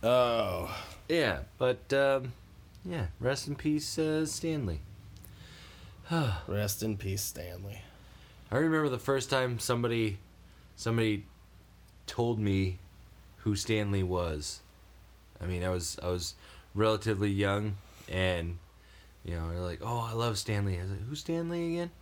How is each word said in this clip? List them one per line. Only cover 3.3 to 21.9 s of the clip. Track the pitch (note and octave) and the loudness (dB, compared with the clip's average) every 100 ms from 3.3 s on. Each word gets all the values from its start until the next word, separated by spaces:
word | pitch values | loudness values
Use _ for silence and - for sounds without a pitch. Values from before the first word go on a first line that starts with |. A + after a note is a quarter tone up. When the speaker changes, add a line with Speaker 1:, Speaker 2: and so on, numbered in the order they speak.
| C#3 - | 0 -4
Speaker 2:
in | |
peace, | C#3+ D3+ D3+ D3 - | -4 0 0 0 -2
uh, | D#3 D#3 D#3 | 0 2 0
Stan | - E3 D#3 A2 | -2 -2 -2 -2
Lee. | D2+ - - - - - - - - - - - - - | -4 -6 -16 -18 -18 -18 -18 -18 -18 -18 -18 -18 -18 -2
<sighs> | E3+ C#3 E2+ - | 2 2 0 -2
Speaker 1:
Rest | G2+ G#2 - | 0 0 0
in | A2 G#2 | -2 -2
peace, | G2+ G2 | -2 -2
Stan | - - F2 F2 | -4 -6 -10 -10
Lee. | G2 G2+ - - - - - - - | -10 -12 -14 -20 -20 -20 -20 -20 -2
Speaker 2:
I | A#2+ | 2
remember | D#3+ D#3+ D3 | 4 4 2
the | B2 | 0
first | - C3+ B2 | 2 2 4
time | C3+ B2+ A#2 | 2 2 0
somebody, | - A#2+ A#2+ A#2 A2 G2 - - - - - - | 0 2 2 2 2 0 -10 -20 -20 -20 -20 -6
somebody | A#2 A#2 A2+ G#2 - - - - - - - - - | 0 4 4 2 -4 -20 -20 -20 -20 -20 -20 -16 -8
told | - A#2+ A2+ | 0 2 4
me | G#2 F#2+ F#2+ F2+ - - - - - - | 4 4 2 -2 -12 -20 -20 -20 -20 -4
who | - G2+ | 0 0
Stan | - G#2+ G#2 | 2 0 2
Lee | G2 | 2
was. | F#2 F2+ E2+ D2+ D2 - - - - - - - - - | 2 2 0 -2 -6 -10 -16 -20 -20 -20 -20 -20 -20 -8
I | F2+ | -4
mean, | F2+ | -2
I | F2+ | 0
was, | F2+ E2+ - | 0 -2 -4
I | F2+ | -2
was | F2+ E2+ - - - - | -2 -4 -10 -20 -20 -10
relatively | G#2 A2 G#2+ G#2+ G2+ G2+ | 2 2 4 2 2 2
young, | G2 G2+ G2+ G#2 G2+ - - - | 4 2 2 0 -4 -10 -20 -6
and, | F#2 F#2 F2 E2 F2 - - - - - - | 0 2 2 -2 -6 -12 -20 -20 -20 -20 -14
you | E2+ E2+ | -6 -4
know, | E2 | -4
they're | F2 | -4
like, | F2+ E2+ | -4 -6
"Oh, | A2+ A#2+ A2+ | -4 -2 -2
I | |
love | A2+ A#2 G#2 | 0 0 0
Stan | - G#2 G2+ | -2 0 0
Lee." | F2+ | 0
I | |
was | F#2 | -2
like, | G2 A2+ | -4 -6
"Who's | D3 | -8
Stan | - E3 E3+ | -4 -2 -2
Lee | E3+ E3+ | -2 -2
again?" | E3+ F3 | -2 -4